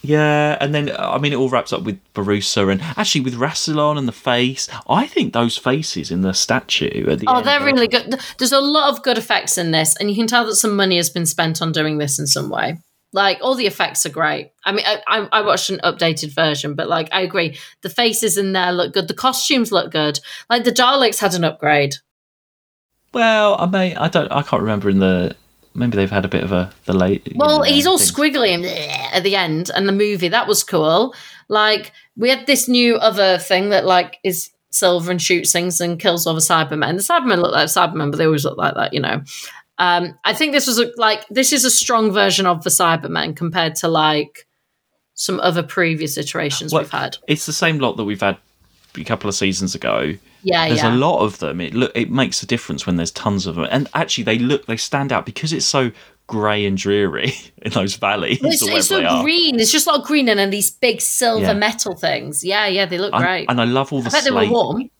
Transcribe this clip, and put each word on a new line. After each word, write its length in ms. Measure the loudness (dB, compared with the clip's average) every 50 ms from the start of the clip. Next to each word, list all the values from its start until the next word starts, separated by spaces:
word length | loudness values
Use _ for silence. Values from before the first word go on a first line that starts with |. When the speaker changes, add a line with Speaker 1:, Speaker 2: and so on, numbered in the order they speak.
| 0
Speaker 1:
Yeah, 540 | 2 2 4 4 4 4 2 2 2 0 0
and 140 | -2 0 0
then, 180 | -2 -2 -2 -4
I 220 | -4 -4 -2 -2 0
mean, 140 | 0 0 0
it 40 |
all 140 | 0 0 2
wraps 220 | 2 0 0 0 -6
up 80 | -4 -4
with 160 | -6 -6 -8 _ _ _
Barroso 560 | -4 0 0 0 0 0 -2 0 0 2 2 2
and 80 | 0 -2 -6 -4
actually 240 | -4 -2 0 0 0 -2
with 120 | -2 -2
Rassilon 640 | -2 -4 -2 -2 -4 -4 -2 0 0 0 0 0 0
and 100 | -2 -4
the 40 | -6
face. 560 | -4 -2 0 2 2 2 0 0 -4 -8 -10 -10 -14 -4 0
I 180 | 0 0 0
think 280 | 0 -2 -2 -2 0 0
those 240 | 0 0 0 -2 -2
faces 520 | -2 -2 -2 0 -2 -6 -8 -8 -6 -4
in 120 | -2 0 0
the 100 | 0 0
statue 760 | -2 0 0 0 -2 0 -2 -4 -2 -2 -2 -2 -2 0 0
at 80 | 0 0
the 80 | 2 2
Speaker 2:
Oh, 100 | 2 2
Speaker 1:
end 80 | 2
Speaker 2:
they're 140 | 2 0 2
Speaker 1:
are 40 | 2
Speaker 2:
really 220 | 2 2 2 2 2
good. 220 | 2 -2 -2 -2
Th-, 240 | -6 -6 -8 -12 -6 -2
there's 140 | -2 2 2
a 80 | 2
lot 300 | 2 2 0 2 2 2 0
of 60 | 0 -2
good 160 | -2 -2 -2
effects 400 | 0 -2 -2 -2 0 -2 -2 -2
in 140 | 0 0 0
this, 220 | 2 2 0 0
and 120 | 0 0 -2
you 80 | 0
can 100 | 0 0 2
tell 180 | 2 0 0
that 80 | 2 0
some 200 | 0 0 0 2
money 200 | 2 2 2 2
has 140 | 2 0 0
been 160 | -2 -2 -2
spent 340 | -2 0 0 -2 -2 0 -2
on 120 | -2 -2 0
doing 260 | 0 0 0 0 -2
this 200 | -2 -2 -2 -4
in 80 | -2
some 220 | -2 -2 -2 -2 -4
way. 300 | -2 -2 -2 -2 -4 -8 _ _ _ _ _ _ -2
Like, 260 | 0 2 2 0 0 0
all 140 | -2 -2
the 100 | 0 0
effects 400 | -2 0 0 -4 -2 0 -4 -4
are 40 | -4
great. 420 | -2 -2 -2 -2 -2 -4 -8 -12 _ _ -4
I 60 | -2
mean, 140 | -2 0 0
I, 160 | 0 -2 -2 0 -2
I, 200 | -2 -2 0 0 0
I 80 | 0 2
watched 260 | 2 0 0 0 -4
an 120 | -6 -2 -2
updated 500 | -2 0 2 0 0 0 -2 -6 -6 -2
version, 420 | 0 0 0 0 -2 -4 -6 -6
but, 140 | -4 -4 -2
like, 200 | -2 -2 -2 -2 -2
I 100 | -2 -2
agree. 360 | 0 -2 -2 -2 -2 -4 -10 -18 -20 -20 _ -14
The 80 | -8
faces 480 | -2 0 0 0 2 0 0 0 0 0
in 140 | 0 0 0
there 180 | 0 0 0 0
look 220 | 0 -2 0 0
good. 140 | -2 -2 -2
The 60 | -6
costumes 580 | 0 0 0 0 0 0 0 2 2 2 2 2
look 180 | 0 0 0
good. 300 | -2 -2 -2 0 -2 -4 -8 -10 -18 -18 -4 _
Like, 140 | -2 2 2
the 80 | 0
Daleks 480 | 2 4 2 4 4 4 2 2 2 2
had 160 | 0 0 0
an 80 | 2 0
upgrade. 540 | 0 -2 0 0 2 2 4 2 0 -2 -8 _ _ _ _ _ _ _ _ _ _ _ _ _ _ _ _ _ _ _ _ _ _ -2
Speaker 1:
Well, 440 | 0 2 2 4 4 4 2 2 2
I 60 | 0
mean, 300 | 0 0 0 0 0 -2
I 120 | -2 -2 0
don't, 220 | 2 0 0 2
I 120 | -2 -2 0
can't 200 | 0 0 0 0
remember 260 | 0 -2 0 2 2
in 120 | 4 4
the, 340 | 4 4 4 2 0 -2 -4 _ _ _ _ _ _ _ _
maybe 220 | -2 -2 0 2
they've 120 | 2 0 2
had 160 | 0 -2 -2
a 40 | 0
bit 160 | -2 -2 -2
of 80 | 0 0
a, 200 | 0 0 -2 -6 _ _
the 80 | 0 2
late, 340 | 2 4 2 2 0 -2
you 80 | -10 -2
Speaker 2:
Well, 220 | 0 2 2 4 4
Speaker 1:
know, 40 | 4
Speaker 2:
he's 200 | 4 4 4 4
all 120 | 4 4 4
Speaker 1:
things. 140 | 2 0 0
Speaker 2:
squiggly 420 | 2 0 0 2 2 2 2 2
and 80 | 0 -2
bleh 480 | -6 -6 -8 -8 -6 -6 -8 -6 -2 -2
at 120 | 0 0
the 100 | 2 2
end, 380 | 2 0 0 0 -2 -2 -2 -2
and 140 | 0 0 0
the 40 | 2
movie, 360 | 2 0 0 0 -2 -2 0
that 180 | 0 0 0
was 160 | 0 -2 -2 -2
cool. 500 | 0 0 0 2 4 4 2 2 0 -2 -12 -20 -20 -20 -20 _ _
Like, 420 | 0 2 2 2 2 0 -2 -10 _ -20 _ _ _
we 120 | -2 0 0
had 160 | 0 0 2
this 220 | 0 2 2 2 2
new 260 | 2 4 4 4 4
other 440 | 4 2 2 2 4 4 4 4 2
thing 320 | 2 0 0 0 2 2
that, 140 | 2 2 4
like, 340 | 4 4 4 2 0 -8 _ _
is 280 | -2 -2 -2 -6 -10 _ _ _ _
silver 400 | -4 2 2 4 2 2 0 -2
and 100 | -2 -2
shoots 300 | 0 0 0 0 2 0
things 300 | 0 0 0 0 -2 -2
and 180 | -2 -2 -4 0
kills 300 | 0 0 0 2 0 0
all 60 | 0
the 60 | 0
Cybermen. 560 | 2 2 2 2 2 0 -2 -2 -2 0 0
The 160 | -2 0 0 0
Cybermen 300 | 0 2 2 2 2 2
look 80 | 2 2
like 140 | 2 0
Cybermen, 460 | 2 2 2 2 2 0 -2 -2 -2 0
but 60 | 2
they 80 | 2
always 180 | 2 2 2 0
look 120 | -2 -4
like 180 | -2 -2 -2 0
that, 200 | -2 -4 -2 -2
you 60 | -2
know. 220 | -2 -2 -2 -4 -6 -10 -14 -14 -14 -16 -18 -20 -20 _ _ -2
Um, 400 | 0 2 2 0 -2 -4 -10 _ -4
I 100 | -4 -2
think 180 | 0 -2 2 2
this 140 | 2 2
was 120 | 2 0 0
a, 120 | 0 -2 0 0
like, 280 | 0 0 0 0 -6 -4
this 240 | 0 0 2 2 2
is 100 | 2 2
a 60 | 2
strong 420 | 2 2 2 2 2 2 2 2 4
version 320 | 4 4 4 4 2 2
of 180 | 2 0 0 0
the 60 | 0
Cybermen 640 | 2 4 4 4 2 2 -2 -4 -4 -4 -4 -4 -4
compared 400 | -4 -6 -2 0 0 -2 0 -2
to, 120 | -2 -2 0
like, 580 | 2 4 4 4 2 2 -2 -4 _ -20 -20 _ _ _ _ _ _ _ _ _ _ _ _ _ _
some 260 | -8 -4 -4 -2 0
other 220 | 0 0 0 0 -4
previous 540 | -4 -2 0 0 0 0 -2 -4 -6 -4 -6
iterations 520 | -6 -6 -4 -4 -4 -4 -4 -4 -4 0 0
Speaker 1:
Well, 100 | 0 -2
Speaker 2:
we've 80 | -2
had. 260 | -6 -6 -6 -6 -8 -10 _
Speaker 1:
it's 200 | -4 -4 -4 -4
the 60 | -6 -4
same 240 | 0 0 0 0 2
lot 180 | 0 -2 -2
that 80 | -2 -4
we've 160 | -4 -4 0
had 160 | 0 -2 -2 -2 _ _ _ _ _ _ _ _ _ _ _ -14
a 60 | -6
couple 240 | -4 -4 -4 -2 -4
of 60 | -4
seasons 400 | 0 0 0 0 -2 -4 -4 -4
ago. 400 | -4 -2 -2 0 0 0 -2 -4 -8 _ _ _ _ _
Speaker 2:
Yeah, 260 | 0 0 0 2 2
Speaker 1:
There's 140 | 0 2 2
Speaker 2:
yeah. 120 | 2 2
Speaker 1:
a 20 |
lot 240 | 2 2 2 2 0
of 180 | 0 -2 -2 -4
them. 220 | -6 -6 -6 -6
It 140 | -8 -6 -2
look, 180 | -2 -2 0 0
it 160 | -4 -4 -2
makes 320 | 0 0 0 0 -2 -6 -4
a 40 |
difference 400 | -4 -4 -4 -4 -8 -8 -8 -4
when 100 | -2 -2
there's 140 | -2 -2 -4
tons 360 | -6 -4 -4 -2 -2 -2 -4
of 100 | -4 -4
them. 100 | -4 -4 -2
And 180 | -2 -2 -2 -2 -4
actually, 300 | -4 -4 -2 -4 -4 0
they 140 | 0 0 0
look, 280 | 2 0 0 -2 -2
they 100 | -4 -6 -6
stand 340 | -4 -4 -2 -4 -2 0 -2
out 140 | -2 -2
because 260 | -4 -10 -8 -6 -4 -4
it's 140 | -2 -2
so 240 | 0 0 0 0 -2 -4 -8 -20 -20 _ _ _
grey 380 | -8 -6 -2 0 0 0 0 0
and 140 | 0 -2 -2
dreary 560 | 0 0 2 2 2 0 -2 -2 -4 -4 -4 -6 -14 -20
<laughs> 140 | _ -10 -8
in 100 | -4 -2
those 240 | -2 -2 -2 -4
valleys 420 | -2 -2 -2 -2 0 0 -2 -2 0 0
Speaker 2:
It's, 200 | 0 0 0 0
Speaker 1:
or 80 | 0
Speaker 2:
it's 0 |
Speaker 1:
wherever 120 | 0 0 0
Speaker 2:
so 140 | 2 0 2
Speaker 1:
they 40 | 2
are. 180 | 2 2 2 2
Speaker 2:
green. 380 | 0 2 2 2 2 2 2
It's 100 | 2 2 2
just, 140 | 2 2
like, 160 | 2 0 0 0
green 240 | 0 0 2 4 2
and 100 | 2 2
then 120 | 2 0
these 200 | 0 -2 -2 -4
big 300 | -2 _ 0 0 0 0 -2
silver 440 | -4 -2 0 0 0 2 2 2
Speaker 1:
Yeah. 60 | 2 2
Speaker 2:
metal 400 | 2 0 -2 -2 -2 -6 -6 -6
things. 480 | -4 -2 -2 -2 -2 -6 -6 -6 -4 -2
Yeah, 240 | 0 0 0 0 0
yeah, 180 | 0 0 0
they 100 | -2 -2 -4
look 140 | -4 -2 0
Speaker 1:
And, 100 | 0 0
Speaker 2:
great. 240 | 0 0 -2 0 -2
Speaker 1:
and 100 | 0 2
I 40 | 2
love 280 | 2 2 0 0 0 -2
all 80 | -4
the 80 | -2 0
Speaker 2:
I 40 | 0
bet 120 | 0 0
they 60 | 2
were 100 | 2 2
Speaker 1:
slate. 100 | 2 2
Speaker 2:
warm. 400 | 2 2 2 0 -2 -4 -6 -8 _ _